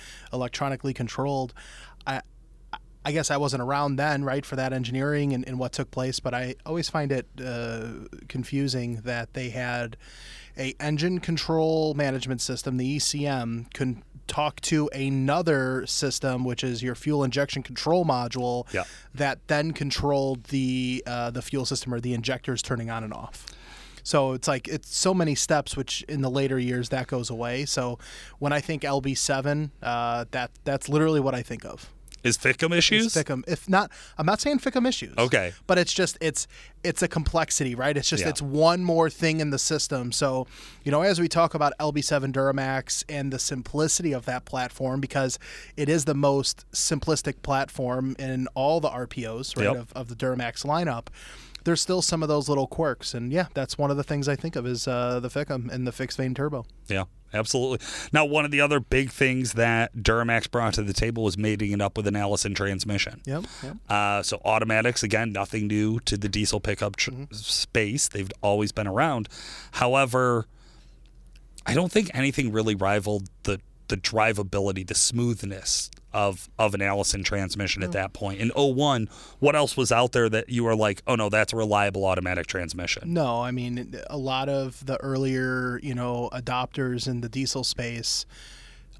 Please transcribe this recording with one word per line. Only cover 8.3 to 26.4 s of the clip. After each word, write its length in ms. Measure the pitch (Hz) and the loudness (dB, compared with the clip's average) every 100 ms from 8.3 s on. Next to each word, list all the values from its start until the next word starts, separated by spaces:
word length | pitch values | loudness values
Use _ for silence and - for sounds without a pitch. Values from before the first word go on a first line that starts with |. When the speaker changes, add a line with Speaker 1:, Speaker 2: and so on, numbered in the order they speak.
| 135 120 139 139 127 120 113 120 | -8 -4 -2 0 -2 -4 -6 -6
Speaker 1:
that 280 | 120 113 | -6 -6
they 160 | 135 127 | -8 -6
had 480 | 120 123 123 120 113 - - - - - - | -6 -4 -4 -4 -10 -20 -20 -20 -20 -16 -8
a 200 | 131 - | -6 -4
engine 400 | 147 151 175 180 | -2 0 0 0
control 760 | - 160 - 160 160 160 156 147 | -2 -2 0 2 2 2 2 0
management 460 | 143 131 127 127 | 0 0 -2 -4
system, 360 | - 127 - 127 | -4 -4 -2 -2
the 80 | 127 | 0
E 140 | 147 | 0
C 260 | - 147 143 | -2 -2 -2
M, 400 | 135 117 117 120 | -2 -2 -6 -8
can 300 | - 131 120 - - - | -4 -4 -4 -10 -18 -8
talk 340 | - 151 - | -2 -2 -2
to 260 | - 156 147 | 0 2 2
another 920 | 139 135 135 131 156 165 143 131 131 107 | 0 -2 0 2 2 4 2 2 -2 -2
system, 580 | - 139 - 139 127 127 | -2 -2 0 -2 0 -2
which 180 | 120 | -2
is 200 | 131 120 | -2 -2
your 100 | 123 | -4
fuel 300 | 117 151 147 | -4 0 2
injection 400 | 135 139 143 139 | 2 2 0 -2
control 420 | 127 123 151 180 160 | -8 -4 2 2 4
module, 640 | 156 120 127 123 123 120 | 2 0 -2 -2 -2 -2
Speaker 2:
Yeah. 120 | 95 87 - - 131 | -4 -4 -8 -12 -2
Speaker 1:
that 320 | 139 131 - | -2 -2 0
then 240 | 147 160 | 0 0
controlled 720 | 151 143 - 151 139 135 131 - | -2 -2 0 2 2 2 -2 -2
the, 560 | 139 131 127 127 127 - | 0 0 0 0 -2 -4
uh, 240 | 123 120 | -4 -4
the 100 | 123 | -6
fuel 240 | - 139 123 | -4 -2 -2
system 300 | 135 127 120 | -2 -2 -4
or 40 | |
the 140 | 120 | -2
injectors 480 | 120 117 131 - 123 | -2 -2 -4 -2 -4
turning 300 | - 120 117 | -2 -4 -4
on 120 | 113 | -6
and 120 | 110 - | -8 -10
off. 320 | - - - - - - - - | -12 -14 -18 -20 -20 -20 -20 -14
So 300 | - 151 135 | 2 4 4
it's 140 | 131 - | 2 0
like, 200 | 131 - | -2 -2
it's 280 | 151 - - | -8 -4 0
so 200 | 185 185 | 2 4
many 180 | 160 | 2
steps, 420 | 139 - 151 - - | 2 2 2 0 -4
which 280 | 131 - | -4 -6
in 180 | - 147 | -4 -2
the 80 | 135 | 0
later 300 | 135 | 2